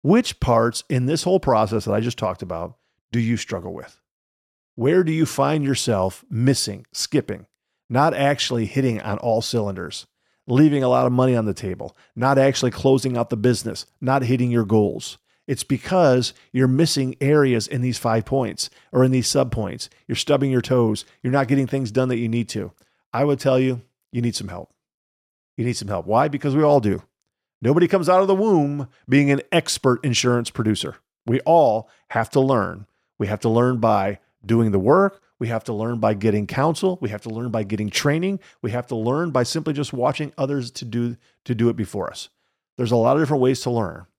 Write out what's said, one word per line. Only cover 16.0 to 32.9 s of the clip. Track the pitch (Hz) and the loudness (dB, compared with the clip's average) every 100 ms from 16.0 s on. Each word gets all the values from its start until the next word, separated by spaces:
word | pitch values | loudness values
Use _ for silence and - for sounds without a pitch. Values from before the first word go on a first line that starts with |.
| 160 127 117 - _ | 4 4 0 -8 _
you're | 131 131 | 0 2
missing | 131 160 147 131 - | 2 2 0 -4 -2
areas | 139 151 135 117 - | 2 4 4 2 -2
in | 131 | -4
these | 123 117 | -4 -2
five | 120 113 | 0 -2
points | - 135 120 - - _ _ | 0 -4 -4 -6 -12 _ _
or | 127 | 2
in | 131 | 4
these | 131 120 | 2 0
subpoints. | 143 131 113 104 - - _ - | 0 0 -2 -6 -8 -14 _ -8
You're | 117 | -6
stubbing | - 143 139 | 0 0 2
your | 127 | 0
toes. | - 127 113 107 - _ | 2 2 2 0 -8 _
You're | - | -2
not | 139 127 | -2 0
getting | 139 131 | 0 0
things | 139 123 | -4 -2
done | 113 131 | -2 -2
that | 120 | -2
you | 117 | -2
need | 117 110 | -2 -4
to. | 107 95 _ _ _ _ | -6 -10 _ _ _ _
I | 117 | -2
would | 143 143 | 0 0
tell | 135 131 | 2 2
you, | 131 123 - _ _ | 0 -2 -10 _ _
you | 120 | -4
need | 117 | -4
some | 107 98 | -4 -10
help. | 87 - _ _ _ _ _ _ _ _ - | -12 -16 _ _ _ _ _ _ _ _ -6
You | |
need | 117 120 | -4 -4
some | 101 | -4
help. | 95 82 | -6 0
Why? | 113 147 | 2 2
Because | 139 147 | -2 -2
we | 139 | 2
all | 151 147 | 4 4
do. | 107 95 _ _ _ _ _ _ | 2 -2 _ _ _ _ _ _
Nobody | 113 151 175 | 0 2 4
comes | 196 160 | 2 4
out | 185 | 4
of | 190 | 4
the | |
womb | 190 220 180 143 143 131 _ - | 2 4 2 2 -4 -8 _ 2
being | 135 139 | 4 4
an | 139 - | 2 2
expert | 170 - - 135 123 | -2 0 -2 0 2
insurance | 143 113 123 120 117 | 0 0 2 0 -2
producer. | - 110 104 76 - _ _ - | -2 0 0 -4 -12 _ _ -2
We | 127 | -2
all | - 165 139 110 - _ _ | 4 4 4 2 -4 _ _
have | 117 110 | -4 0
to | - | 2
learn. | 135 127 98 87 101 | 2 2 0 -6 -16